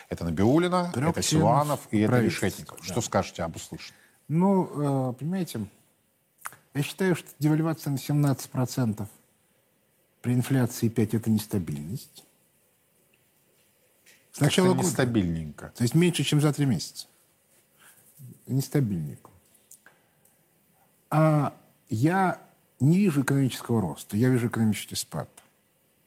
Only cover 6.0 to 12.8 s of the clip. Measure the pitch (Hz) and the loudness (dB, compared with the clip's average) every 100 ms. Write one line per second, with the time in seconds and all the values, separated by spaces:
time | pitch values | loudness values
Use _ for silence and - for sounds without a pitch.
6 | _ _ _ _ - - _ 143 147 - | _ _ _ _ -18 -18 _ -6 -6 -2
7 | 190 165 - - 151 156 165 156 - 135 | 0 0 -4 -2 2 2 0 -2 -4 -6
8 | - 147 143 135 - 127 123 - 120 98 | 0 2 2 0 -4 -4 -2 0 -2 -2
9 | 98 - _ _ _ _ _ _ _ _ | -8 -12 _ _ _ _ _ _ _ _
10 | _ _ 120 123 123 135 120 - 113 117 | _ _ 0 0 2 0 0 0 -2 0
11 | 104 110 113 107 - 107 78 73 76 123 | 0 0 0 -2 0 -4 -4 -8 -8 -10
12 | - - _ _ _ _ _ _ | -12 -20 _ _ _ _ _ _